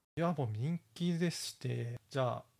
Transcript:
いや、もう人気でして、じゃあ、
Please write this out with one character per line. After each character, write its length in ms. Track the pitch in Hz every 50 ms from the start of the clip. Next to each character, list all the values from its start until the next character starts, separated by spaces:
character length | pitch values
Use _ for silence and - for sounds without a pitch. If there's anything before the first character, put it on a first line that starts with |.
| _ _ _
い 60 | -
や、 120 | 165 170 175
も 80 | 147 135
う 40 | 107
人 280 | 107 107 120 151 175 170 - _ _
気 240 | - 170 175 175
で 120 | 165 180 170
し 240 | - - - - -
て、 460 | - - 127 123 120 120 117 120 123 - _
じ 100 | - 135
ゃ 180 | 131 120 117
あ、 60 | 113 - _ _